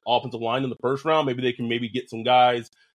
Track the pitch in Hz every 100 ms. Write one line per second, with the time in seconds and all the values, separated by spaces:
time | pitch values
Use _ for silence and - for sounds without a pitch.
0 | 113 120 120 113 113 127 131 113 123 135
1 | 160 156 143 123 127 123 117 117 117 127
2 | - 113 117 127 123 120 113 _ _